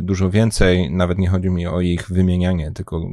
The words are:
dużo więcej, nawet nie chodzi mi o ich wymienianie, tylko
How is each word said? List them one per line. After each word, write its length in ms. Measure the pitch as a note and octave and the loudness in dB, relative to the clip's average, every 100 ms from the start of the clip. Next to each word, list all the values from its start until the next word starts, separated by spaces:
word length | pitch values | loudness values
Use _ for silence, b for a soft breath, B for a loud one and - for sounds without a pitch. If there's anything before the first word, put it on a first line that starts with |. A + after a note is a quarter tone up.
dużo 280 | F2 F#2+ F#2 | -4 0 2
więcej, 640 | G2+ A2+ - F#2+ F2+ D2 | 2 2 4 4 4 0
nawet 260 | F2+ F2+ F2 | 0 0 0
nie 120 | F2+ | 0
chodzi 200 | F#2+ F#2 | 0 0
mi 180 | F2+ F2 | -2 -2
o 140 | F2+ | -2
ich 280 | F2+ F2+ - | 0 -2 -2
wymienianie, 600 | F#2 F#2 F2+ F2+ F2+ D2+ | 0 2 2 0 -2 -4
tylko 300 | - - E2 F2+ | -8 -8 -6 -6